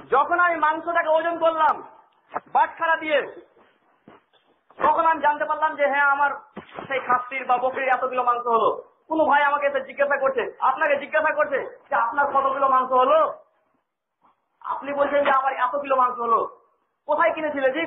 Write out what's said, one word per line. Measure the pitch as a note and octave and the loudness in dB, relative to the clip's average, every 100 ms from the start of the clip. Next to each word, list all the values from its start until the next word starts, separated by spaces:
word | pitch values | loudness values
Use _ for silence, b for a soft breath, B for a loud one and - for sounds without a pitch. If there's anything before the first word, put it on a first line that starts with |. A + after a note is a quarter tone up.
| - | -2
যখন | B3+ D4 F4 | 0 2 2
আমি | F4 E4 | 0 0
মাংসটাকে | D4+ D#4+ E4 E4+ D#4+ | -2 -2 -4 -4 0
ওজন | D#4+ E4 E4+ | 0 0 0
করলাম | E4 D#4+ D#4 B3+ - - _ _ _ - - | 0 2 0 0 -8 -20 _ _ _ -14 -4
বাটখারা | B3+ D#4+ - E4 D#4+ | -2 -2 -2 -2 -2
দিয়ে, | D#4 C#4+ G#3+ - - _ _ _ _ _ - - _ _ _ _ _ - | 0 -2 -2 -10 -20 _ _ _ _ _ -20 -20 _ _ _ _ _ -2
তখন | - D#4 D#4+ | 0 2 2
আমি | D#4+ | 2
জানতে | D4 D4 D4+ | 0 0 -2
পারলাম | D4+ D4+ D4 | -2 -2 0
যে | C#4+ | 0
হ্যাঁ, | C#4 C#4+ | 2 2
আমার | C#4 C#4+ C#4 - - - - - | 2 0 -2 -10 -18 -16 -14 -6
সেই | C4+ | -6
খাসির | - B3 - C4+ B3 | -2 -2 -2 -8 0
বা | B3 | 0
বকরির | B3+ C4+ C4 | 0 -2 0
এত | B3+ C4 | 0 0
কিলো | B3+ | -2
মাংস | A#3+ A#3+ A#3+ | 0 0 0
হলো। | A3+ G3+ - - _ - | 2 2 -2 -8 _ -6
কোনো | D#4+ D4+ | 0 2
ভাই | C#4+ | 4
আমাকে | C#4+ C#4+ C#4+ | 2 2 0
এসে | C4+ | -2
জিজ্ঞাসা | C4 B3+ C#4+ C#4 | -4 -2 0 2
করছে, | C4+ C4 G3 - | 0 -2 -4 -2
আপনাকে | B3 C4+ D#4 C#4+ | -2 0 0 0
জিজ্ঞাসা | C4+ D4+ D#4 | -2 0 0
করছে | D4 D4 C4 F#3+ - _ | 0 -2 -2 -6 -12 _
যে | - | -2
আপনার | A#3 C#4+ C#4+ | 0 0 0
কত | C4+ C4+ | 0 0
কিলো | C#4 C4+ | 0 2
মাংস | B3+ - | 2 2
হলো? | B3+ C4 D#4 D4 - - _ _ _ _ _ _ _ _ _ _ _ | 2 4 4 2 -2 -16 _ _ _ _ _ _ _ _ _ _ _
আপনি | - - C4+ | -8 -8 -6
বলছেন | C#4+ C#4+ C#4+ | -2 0 2
যে | C#4+ C4+ | 2 2
আমার | C4+ | 0
এত | C4+ B3 C#4+ | -2 -2 -4
কিলো | C#4 C4+ | -2 2
মাংস | B3 A#3+ | 2 0
হলো। | A#3 A3+ - - _ _ _ _ - | 0 0 0 -8 _ _ _ _ -4
কোথায় | D4+ E4 | 0 2
কিনেছিলে | E4 D4+ C#4 C4+ | 0 -4 -2 0
জি? | C#4 | 0